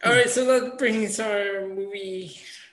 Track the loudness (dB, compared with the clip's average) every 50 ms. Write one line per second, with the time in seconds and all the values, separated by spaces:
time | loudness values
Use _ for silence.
0 | 2 4 6 6 4 4 2 2 4 4 4 4 2 -2 -2 0 0 2 2 2
1 | 0 -2 -2 -4 -2 -2 0 0 0 -2 -2 -4 -6 -6 -6 -8 -8 -8 -8 -10
2 | -10 -8 -8 -8 -10 -12 -14 -16 -18 -18 -20 -20 -20 -20